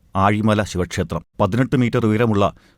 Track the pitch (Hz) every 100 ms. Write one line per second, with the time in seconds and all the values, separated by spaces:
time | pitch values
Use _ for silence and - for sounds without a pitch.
0 | _ 95 98 104 107 107 101 90 - -
1 | 82 82 - - 104 113 131 135 120 123
2 | 113 107 117 101 98 - _